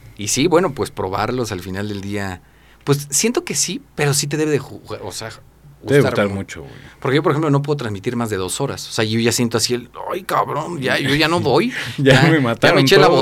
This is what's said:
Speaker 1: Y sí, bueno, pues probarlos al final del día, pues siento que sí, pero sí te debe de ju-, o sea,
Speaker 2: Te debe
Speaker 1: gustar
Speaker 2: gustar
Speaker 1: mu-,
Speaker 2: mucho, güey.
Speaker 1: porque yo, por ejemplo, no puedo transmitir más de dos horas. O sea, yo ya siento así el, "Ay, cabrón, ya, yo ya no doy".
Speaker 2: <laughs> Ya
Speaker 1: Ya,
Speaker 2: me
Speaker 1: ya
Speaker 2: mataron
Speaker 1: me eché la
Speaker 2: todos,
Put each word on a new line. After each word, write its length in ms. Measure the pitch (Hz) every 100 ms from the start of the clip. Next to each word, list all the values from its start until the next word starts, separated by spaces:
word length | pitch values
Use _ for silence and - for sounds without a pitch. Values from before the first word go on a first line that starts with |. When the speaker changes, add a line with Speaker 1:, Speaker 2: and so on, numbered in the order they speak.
| - -
Speaker 1:
Y 100 | 101
sí, 200 | - 165
bueno, 260 | 160 185
pues 180 | 139 98
probarlos 600 | - 95 98 110 127 107
al 80 | 95
final 260 | 92 92 104
del 140 | 101
día, 400 | 101 101 98 90 - _ _ -
pues 240 | - 143 -
siento 340 | - 220 247 -
que 100 | 156
sí, 260 | - 196 - -
pero 180 | 147
sí 140 | 143 147
te 80 | 151
debe 160 | 156
de 80 | 143
ju-, 220 | - 101 - 104
o 100 | 104
sea, 160 | - 110
Speaker 2:
Te 60 | - - _ - - 107
debe 80 | 139
Speaker 1:
gustar 100 | 131
Speaker 2:
gustar 160 | 117 104
Speaker 1:
mu-, 80 | 95
Speaker 2:
mucho, 260 | 92 85
güey. 100 | 69 - - -
Speaker 1:
porque 160 | 123 139
yo, 80 |
por 80 | 165
ejemplo, 180 | 147 156
no 120 | 139
puedo 160 | 143 147
transmitir 400 | 120 101 120 120
más 120 | 117
de 60 | 98
dos 240 | 92 -
horas. 260 | 131 92 -
O 20 |
sea, 140 | - 110
yo 160 | 113
ya 100 | 117
siento 260 | 113 120 117
así 160 | - 120
el, 140 | 123 - -
"Ay, 120 | 190
cabrón, 580 | 196 147 113 139 160 170
ya, 180 | 127 147
yo 160 | 135 147
ya 140 | 156
no 100 | 175
doy". 320 | 147 131 240 - -
Speaker 2:
<laughs> 120 | -
Ya 260 | 135 135
Speaker 1:
Ya, 60 | 160
Speaker 2:
me 60 | 165
Speaker 1:
ya 60 |
Speaker 2:
mataron 340 | 123 113 - 160
Speaker 1:
me 60 |
eché 160 | 135 190
la 100 | -
Speaker 2:
todos, 140 | -